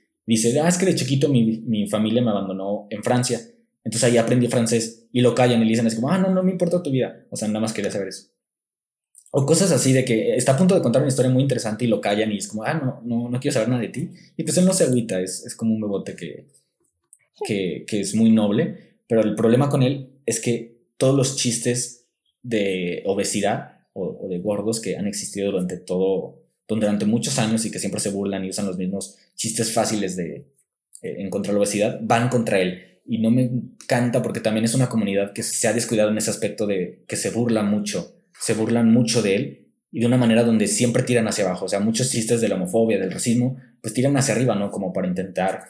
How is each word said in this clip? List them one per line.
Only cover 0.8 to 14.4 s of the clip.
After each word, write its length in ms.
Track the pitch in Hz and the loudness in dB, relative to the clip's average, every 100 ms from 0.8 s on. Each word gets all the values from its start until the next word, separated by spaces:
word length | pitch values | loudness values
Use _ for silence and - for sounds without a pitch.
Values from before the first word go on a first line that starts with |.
| 190 | 2
de 80 | |
chiquito 360 | 135 127 139 147 | 2 2 2 4
mi, 320 | 131 113 110 - | 4 2 0 -2
mi 220 | 107 101 | -2 0
familia 340 | 107 107 117 | 0 2 2
me 80 | 120 | 2
abandonó 560 | 101 95 95 98 101 - | 0 -2 -6 -4 -6 -6
en 100 | 104 | -6
Francia, 380 | 120 123 123 113 - _ _ _ | 0 0 0 -4 -8 _ _ _
entonces 200 | 117 - 120 | -6 0 4
ahí 60 | 117 | 4
aprendí 300 | 113 127 117 | 4 2 2
francés", 600 | 123 113 117 - - _ | 2 2 0 -2 -10 _
y 100 | 123 | 2
lo 120 | 123 | 4
callan, 280 | 117 123 113 | 4 4 4
y 20 | 110 | 4
le 40 | |
dicen 160 | 113 113 | 4 2
así 80 | 113 | 0
como, 140 | 131 | 0
"Ah, 60 | 185 | 2
no, 100 | 190 | 2
no 120 | 185 | 2
me 80 | 185 | 2
importa 300 | 175 175 175 | 0 0 0
tu 80 | 147 | 0
vida, 340 | 131 110 - - | 0 -2 -6 -12
o 40 | - | -6
sea, 120 | 107 | -4
nada 120 | 107 | -2
más 140 | 110 | -2
quería 160 | 107 101 | -2 -4
saber 160 | 107 95 | -4 -6
eso". 180 | - - _ _ _ _ _ _ _ _ - - | -10 -18 _ _ _ _ _ _ _ _ -20 -4
O 140 | 135 135 | 0 2
cosas 260 | 165 190 | 4 4
así 220 | 135 131 | 2 4
de 120 | 131 127 | 2 2
que 300 | 110 117 113 | 0 0 0
está 180 | 131 | 2
a 40 | 135 | 4
punto 160 | 185 143 | 4 4
de 60 | |
contar 200 | 120 131 | 2 2
una 60 | 143 | 2
historia 220 | 135 127 | 2 2
muy 120 | 127 | 2
interesante 420 | 139 123 110 107 120 | 2 0 -4 -2 0
y 20 | |
lo 140 | 101 | 0
callan 300 | 104 104 110 | 0 0 -2
y 60 | 101 | -4
es 100 | - | -6
como, 160 | 110 | -6
"Ah, 100 | 113 - | -4 -2
no, 260 | 131 - | -4 -6
no, 260 | 240 117 120 | -6 -4 -4
no 100 | 123 | -4
quiero 140 | 143 | -2
saber 160 | 131 110 | 0 0
nada 120 | 123 | -2
de 80 | 101 | -4
ti". 200 | - 175 - - | -8 -10 -12 -14
Y 60 | - | -8